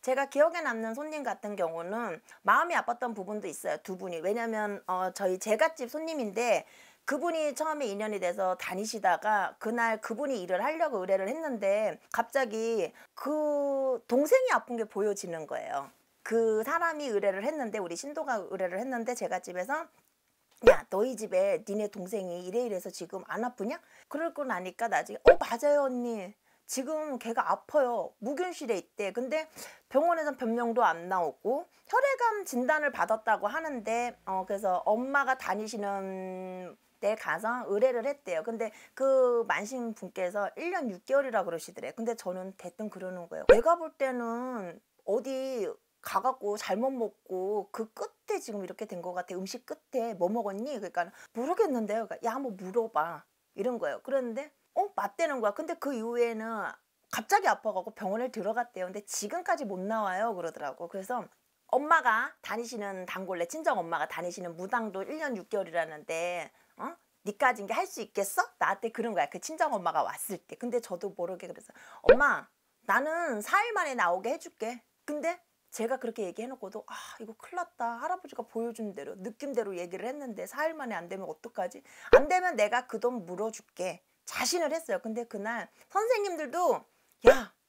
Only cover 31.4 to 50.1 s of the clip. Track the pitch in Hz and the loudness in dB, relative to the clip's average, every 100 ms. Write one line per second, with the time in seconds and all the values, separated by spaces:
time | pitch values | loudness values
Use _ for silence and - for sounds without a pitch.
31.4 | 196 277 349 _ _ 440 554 523 480 415 | -2 -2 -2 _ _ 4 4 4 2 0
32.4 | 381 240 254 302 294 277 180 220 226 208 | -2 -2 2 2 2 0 0 0 2 2
33.4 | 202 285 320 262 208 233 240 220 - 190 | 2 -2 -4 -6 -2 -2 -2 -6 -4 -4
34.4 | 185 196 202 180 - 220 254 277 254 262 | -2 0 2 2 2 2 2 2 2 0
35.4 | - 196 214 220 202 196 190 190 185 185 | 0 -2 -2 -4 -2 -2 -4 -6 -6 -8
36.4 | 185 185 180 - _ _ 202 214 - 160 | -10 -10 -12 -16 _ _ -2 -2 -2 -2
37.4 | 220 247 196 202 262 240 240 285 - 165 | 0 -2 -2 4 4 2 -2 -6 -4 -4
38.4 | 160 226 226 - - - 269 269 247 240 | -4 -4 -6 -8 -20 -2 4 6 6 4
39.4 | 226 151 208 262 233 214 185 - 180 202 | 2 -2 -2 -6 -6 -8 -10 -4 -2 -2
40.4 | 196 - 330 359 262 185 - 269 269 226 | -4 -4 -4 -2 -4 -6 0 2 2 0
41.4 | 175 165 - - 135 - 226 226 185 185 | 0 -4 -8 -10 -10 -6 -6 -4 -6 -6
42.4 | 185 190 180 - 214 190 185 180 175 78 | -8 -10 -14 -10 -10 -8 -10 -10 -10 -6
43.4 | - 220 320 339 320 _ 269 247 233 233 | 6 8 8 4 0 _ -2 0 -2 -4
44.4 | 254 240 180 170 _ _ - 214 254 262 | -4 -6 -8 -12 _ _ 0 0 0 -4
45.4 | 262 254 180 - _ _ - 190 240 262 | -2 -2 -4 -6 _ _ -2 2 2 0
46.4 | 208 208 - 196 262 269 220 _ _ 185 | -4 -4 -2 0 0 0 -4 _ _ -4
47.4 | 190 208 196 - 220 - 440 _ - 403 | 0 -2 -4 -8 -8 -8 -10 _ -6 -6
48.4 | - 208 185 185 214 180 175 180 175 180 | -4 -8 -8 -8 -8 -8 -6 -6 -4 -6
49.4 | 190 247 - - _ 262 233 | -6 -8 -10 -14 _ -2 -2